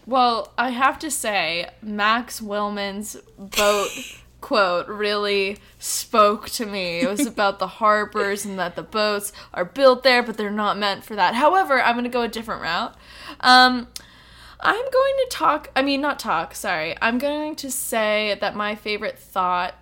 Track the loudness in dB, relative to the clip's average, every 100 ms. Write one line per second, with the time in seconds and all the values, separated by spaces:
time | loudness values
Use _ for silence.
0 | -2 2 2 2 -4 -4 -4 2 0 0
1 | -6 -6 -2 -2 -2 -2 -6 -10 -10 0
2 | 2 2 -2 -10 -6 -4 -4 -4 -6 -8
3 | -10 -12 -18 -20 -8 0 2 2 -2 -6
4 | -14 -16 -20 -20 -2 2 2 2 -2 -4
5 | -2 0 0 0 0 -4 -14 _ -8 -8
6 | -2 4 6 4 -4 -8 -6 -4 -4 -2
7 | -2 0 -4 0 -2 0 -6 0 2 2
8 | 0 -2 -2 -2 -6 -4 -6 -6 -8 -2
9 | 0 0 -4 -12 -12 -6 -6 4 6 6
10 | 4 4 2 -4 -4 -2 0 0 -2 -2
11 | -6 0 2 4 4 4 2 2 2 0
12 | -2 -2 -4 -6 -8 -6 -4 -4 -4 -10
13 | -20 -20 -18 -2 6 8 8 4 -6 -14
14 | -20 -20 -20 -20 -20 -4 -2 0 0 2
15 | 2 2 -2 0 0 0 -2 -2 0 0
16 | -2 -4 -2 -2 -2 -8 -4 -2 -4 -2
17 | 0 0 -2 -2 -6 -8 -8 -8 -4 -2
18 | 0 0 0 -2 -4 -4 -6 -6 -6 -4
19 | -6 -8 -8 -2 0 0 -2 -8